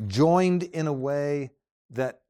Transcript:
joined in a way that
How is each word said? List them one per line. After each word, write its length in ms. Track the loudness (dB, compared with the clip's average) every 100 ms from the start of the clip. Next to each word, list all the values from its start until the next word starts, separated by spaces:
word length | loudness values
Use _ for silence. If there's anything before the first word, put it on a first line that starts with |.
| -4
joined 560 | 2 4 4 4 0
in 240 | -2 -4 -4
a 40 |
way 600 | -2 -2 -2 -2 -4 -6 _ _ _ _
that 340 | -6 -6 -6